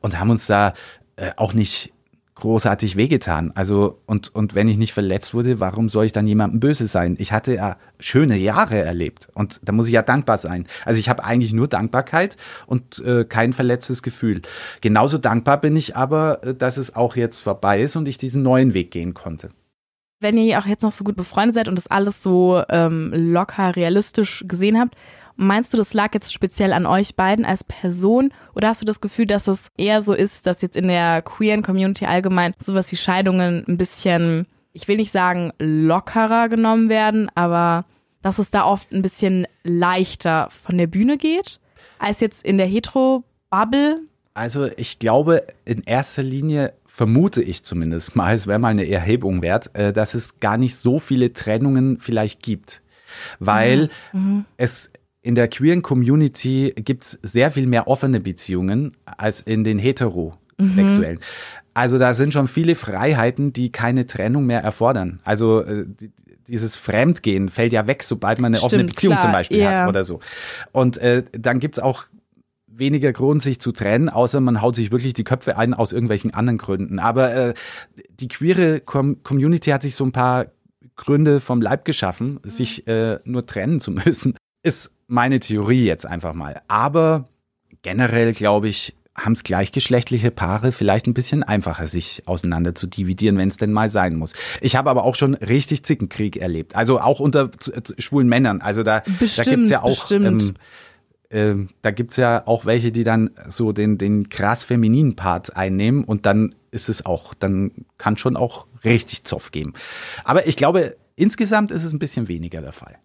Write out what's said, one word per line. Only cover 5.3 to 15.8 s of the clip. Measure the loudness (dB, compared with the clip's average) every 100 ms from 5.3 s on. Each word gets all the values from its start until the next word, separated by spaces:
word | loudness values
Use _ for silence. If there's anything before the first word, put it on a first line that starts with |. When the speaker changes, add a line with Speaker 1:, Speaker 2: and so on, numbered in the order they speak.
Speaker 1:
wurde, | -2 0 0
warum | -2 -2 0
soll | 2 0
ich |
dann | 2 2
jemandem | 2 2 2
böse | 0 0 -2
sein? | 0 0 -2
Ich | -2
hatte | -2 -2 -2
ja | -4 -8 -18 _
schöne | 0 2 4 2
Jahre | 2 0 0 0
erlebt | 0 -2 -4 _ -18
und | -6 -6 -6
da | -2
muss | 0 4
ich |
ja | 2
dankbar | 2 0 2 -2
sein. | -2 -8 -8 -10 -2
Also | 0
ich | 0
habe | -4
eigentlich | 0 0 2
nur | 0 0
Dankbarkeit | 0 0 -2 0 -2 -2 -6 -20 -20 -6
und, | -6 -6 -8
äh, | -2 0 0
kein | 0 0
verletztes | 2 0 0 -4 -6
Gefühl. | -6 -4 -2 -2 -6 -16 -16 -4
Genauso | 2 4 4 2
dankbar | 0 0 2 2
bin | 2
ich | 0